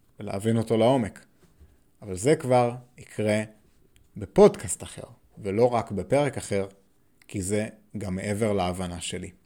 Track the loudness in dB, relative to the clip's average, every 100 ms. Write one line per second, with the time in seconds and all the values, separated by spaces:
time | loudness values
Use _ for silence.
0 | _ -14 -8 -4 0 0 0 2 4 4
1 | 0 -8 -20 _ _ _ -20 _ _ _
2 | -10 -2 0 0 4 2 2 -2 -14 -20
3 | -12 -2 0 0 -2 -12 _ _ _ _
4 | _ -14 -2 6 6 6 -4 -8 -10 -14
5 | -16 -20 _ -10 -4 2 4 2 -2 -6
6 | 0 0 0 -2 -4 -4 -4 -8 _ _
7 | _ _ -10 -8 -2 -2 -2 -8 _ -10
8 | -6 -6 -4 -2 0 0 0 -2 -6 -6
9 | -8 -8 -10 -16